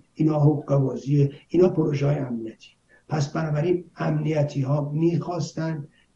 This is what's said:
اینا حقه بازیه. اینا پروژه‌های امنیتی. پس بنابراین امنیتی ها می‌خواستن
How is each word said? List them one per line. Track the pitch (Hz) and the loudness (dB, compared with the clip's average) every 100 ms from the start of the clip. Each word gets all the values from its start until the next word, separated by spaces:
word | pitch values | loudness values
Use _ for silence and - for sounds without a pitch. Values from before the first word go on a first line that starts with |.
| _ | _
اینا | - 156 151 | 0 2 4
حقه | 147 147 - 139 | 4 2 0 0
بازیه. | 131 120 131 143 139 - _ | 0 -2 0 2 2 -2 _
اینا | 165 185 | 4 4
پروژه‌های | 156 160 139 139 147 | 4 0 0 0 -2
امنیتی. | 123 117 110 - - _ _ _ - | -4 -8 -10 -14 -20 _ _ _ -6
پس | 151 143 | -4 -2
بنابراین | 165 160 147 170 175 - - | -2 -2 0 0 -2 -4 -6
امنیتی | 160 151 151 156 143 143 | -2 -2 0 0 0 -2
ها | 127 147 143 | 0 0 -2
می‌خواستن | 151 170 165 - 175 - - 160 151 - _ _ | 0 0 0 -2 -4 -6 -6 -6 -6 -10 _ _